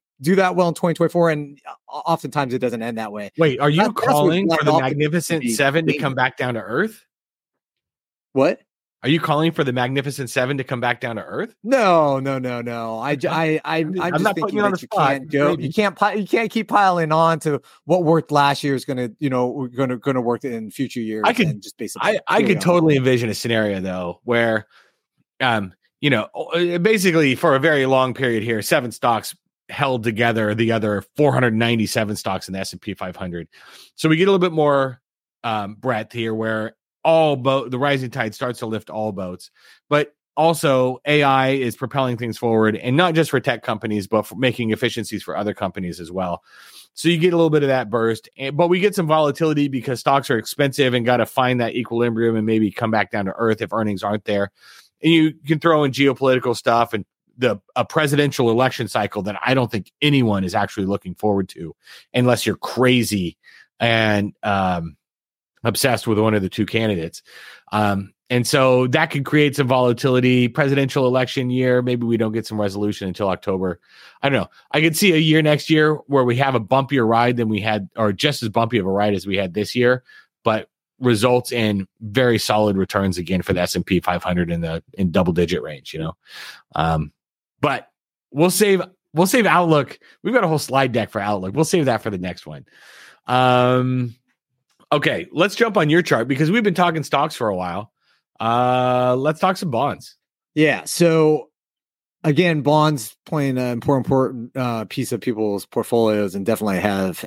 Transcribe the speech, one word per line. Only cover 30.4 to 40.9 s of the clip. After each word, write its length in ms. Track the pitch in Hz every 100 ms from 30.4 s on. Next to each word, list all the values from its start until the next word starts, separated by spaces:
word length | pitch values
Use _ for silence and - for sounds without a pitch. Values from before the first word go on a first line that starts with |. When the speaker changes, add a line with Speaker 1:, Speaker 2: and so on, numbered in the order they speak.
| 107
Speaker 2:
the 180 | 107 113
other 320 | 113 107 101 - -
four 160 | 147
hundred 220 | 131 123
ninety-seven 640 | 110 117 117 104 120 107 104
stocks 320 | - 95 -
in 40 |
the 80 | 95
S 120 | 95
and 100 | 90
P 100 | -
five 240 | 95 92 90
hundred. 320 | 92 85 82 _ - - -
So 160 | - 160
we 80 | 156
get 60 |
a 60 | 190
little 160 | 196 185
bit 60 |
more, 480 | 160 147 139 135 123 _ _ _ _
um, 340 | 120 107 101 104
breadth 360 | 131 113 110
here 220 | 120 113
where 420 | 110 110 110 110 - _ _
all 320 | 156 160 156
boat, 360 | 135 131 135 123
the 80 | 127
rising 320 | 143 139 127
tide 240 | 135 113
starts 240 | - 123 120
to 80 | 113
lift 240 | 110 -
all 200 | 87 107
boats. 400 | 95 92 90 - _ - - _
But 260 | 147 147 _ _ -
also 640 | 160 165 156 131 127